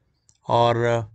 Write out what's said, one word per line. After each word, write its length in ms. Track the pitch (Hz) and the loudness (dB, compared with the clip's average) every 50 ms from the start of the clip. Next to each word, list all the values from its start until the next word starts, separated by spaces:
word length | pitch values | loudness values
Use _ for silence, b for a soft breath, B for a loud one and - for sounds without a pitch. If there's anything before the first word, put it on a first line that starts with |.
| _ _ _ _ _ _ _ _ _ | _ _ _ _ _ _ _ _ _
और 600 | - 117 117 120 120 117 117 120 117 117 117 110 - - | -2 0 2 2 2 2 0 0 -2 -2 -2 -4 -8 -16